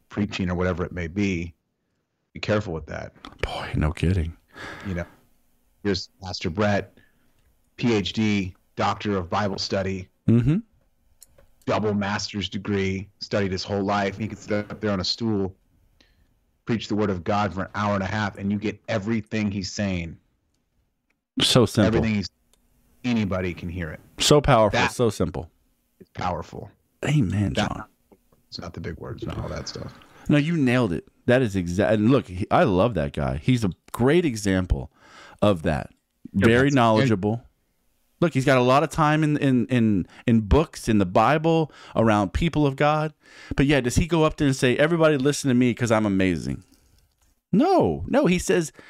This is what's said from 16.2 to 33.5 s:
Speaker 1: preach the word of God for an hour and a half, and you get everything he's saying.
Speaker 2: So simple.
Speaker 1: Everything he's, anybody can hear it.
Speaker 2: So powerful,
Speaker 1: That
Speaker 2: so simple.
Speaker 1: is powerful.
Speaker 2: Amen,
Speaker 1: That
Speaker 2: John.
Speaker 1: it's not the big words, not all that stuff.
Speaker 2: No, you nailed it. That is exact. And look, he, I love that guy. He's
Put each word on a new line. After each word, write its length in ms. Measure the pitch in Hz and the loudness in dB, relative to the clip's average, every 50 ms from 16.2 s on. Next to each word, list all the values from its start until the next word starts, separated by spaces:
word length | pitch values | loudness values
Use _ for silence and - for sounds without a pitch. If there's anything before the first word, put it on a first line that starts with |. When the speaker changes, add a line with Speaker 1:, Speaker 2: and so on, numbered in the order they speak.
| _ _ _ _ _ _ _ _ - | _ _ _ _ _ _ _ _ -6
Speaker 1:
preach 220 | - 120 104 - | -4 -4 -4 -2
the 80 | - 107 | -4 -2
word 160 | 101 107 101 | -2 0 0
of 120 | 98 90 85 | -2 -4 -2
God 300 | - 104 101 104 101 - | -2 -2 0 0 -2 -4
for 80 | 95 92 | -6 -8
an 40 | - - | -8 -6
hour 180 | 98 104 104 104 | -4 -2 -2 -2
and 80 | 98 | -2
a 60 | 95 | -2
half, 280 | 92 101 107 107 98 95 98 | -4 -4 -4 -4 -4 -6 -6
and 120 | 98 98 | -4 -4
you 60 | 104 | -4
get 240 | 101 104 104 98 - _ | -2 -4 -6 -6 -8 _
everything 640 | - 110 110 95 107 117 110 104 - - 110 107 104 | -6 -4 -4 -2 -2 -4 -4 -4 -4 -4 -2 -2 -2
he's 200 | 98 101 92 92 | -4 -4 -8 -8
saying. 460 | - - 104 98 95 87 85 82 73 - _ _ _ _ _ _ _ _ _ _ _ _ _ _ _ _ _ _ _ _ _ _ - - - | -6 -4 -4 -2 -2 -4 -6 -8 -12 -18 _ _ _ _ _ _ _ _ _ _ _ _ _ _ _ _ _ _ _ _ _ _ -4 -2 0
Speaker 2:
So 240 | - - 131 117 | 4 4 4 4
simple. 300 | - - - 104 110 110 117 | 4 4 2 2 2 2 0
Speaker 1:
Everything 160 | 110 113 107 | 0 0 0
he's, 140 | 104 90 - _ _ _ _ _ _ _ _ _ _ _ _ _ _ - | -2 -2 -4 _ _ _ _ _ _ _ _ _ _ _ _ _ _ -4
anybody 500 | 123 120 113 107 92 95 92 92 92 85 | -2 0 0 0 -2 -2 -2 -4 -4 -6
can 160 | - - 87 | -8 -10 -10
hear 220 | 85 90 85 76 | -8 -8 -8 -8
it. 80 | - - - _ - | -10 -14 -18 _ -8
Speaker 2:
So 240 | - - - 147 147 | -2 2 4 4 4
powerful, 380 | 139 - 135 113 110 101 - - | 6 4 4 6 6 4 4 2
Speaker 1:
That 120 | 101 120 | 0 0
Speaker 2:
so 200 | - - 123 113 | 0 0 0 0
simple. 400 | - - 92 78 85 - - - _ _ _ _ _ _ _ _ _ - | 0 -2 -4 -4 -4 -8 -10 -12 _ _ _ _ _ _ _ _ _ -20
Speaker 1:
is 100 | 185 _ - | -20 _ -12
powerful. 560 | - - 90 87 80 - - - - - - _ _ _ _ _ - - | -8 -6 -6 -6 -6 -10 -12 -14 -16 -16 -18 _ _ _ _ _ -8 -4
Speaker 2:
Amen, 480 | 131 147 151 113 90 92 101 104 95 - | 0 2 2 2 2 0 0 0 0 0
Speaker 1:
That 160 | - 104 - | -2 -2 -4
Speaker 2:
John. 140 | - - - - _ _ _ _ - _ _ _ _ _ _ | -4 -8 -12 -16 _ _ _ _ -20 _ _ _ _ _ _
Speaker 1:
it's 100 | - - - | -20 -16 -14
not 140 | 87 85 - | -14 -12 -12
the 80 | 85 | -12
big 160 | 85 90 85 | -10 -10 -12
words, 260 | - - - - - - | -12 -12 -12 -12 -10 -10
not 100 | - - | -10 -8
all 120 | - - - | -8 -8 -8
that 180 | - - - | -8 -10 -10
stuff. 260 | - - - - - - - - - - - - | -10 -12 -12 -12 -14 -16 -20 -20 -20 -20 -8 -2
Speaker 2:
No, 100 | - 151 147 | 0 2 2
you 180 | 143 160 175 | 2 0 0
nailed 340 | 160 139 123 120 127 123 101 | 0 2 2 2 2 2 0
it. 140 | 82 - - _ _ _ - | -2 -4 -8 _ _ _ 0
That 160 | - 120 131 135 | 2 2 4 2
is 120 | 107 95 | 2 0
exact. 380 | 95 87 85 87 95 101 - 113 | -2 -2 -2 0 2 2 4 4
And 160 | 107 104 113 | 4 4 4
look, 160 | 143 123 - | 4 2 0
he, 200 | - 90 90 101 - | -2 -8 -6 -4 0
I 140 | - 139 180 | 2 2 2
love 320 | 131 92 90 98 123 117 | 4 4 4 2 2 2
that 180 | 82 73 73 - | -2 -4 -4 -2
guy. 240 | 80 71 65 65 | -4 -2 -2 -2
He's 260 | 73 - - | -2 0 0